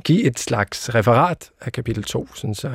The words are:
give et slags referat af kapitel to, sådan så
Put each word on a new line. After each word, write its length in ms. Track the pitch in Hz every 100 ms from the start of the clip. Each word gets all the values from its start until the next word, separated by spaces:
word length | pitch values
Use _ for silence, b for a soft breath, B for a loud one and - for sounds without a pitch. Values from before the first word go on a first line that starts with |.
give 200 | - 175
et 160 | 226 120
slags 560 | - 113 101 - - 117
referat 540 | 107 120 175 - - _
af 100 | -
kapitel 320 | - 117 110
to, 240 | 101 - - -
sådan 200 | 110 104
så 160 | -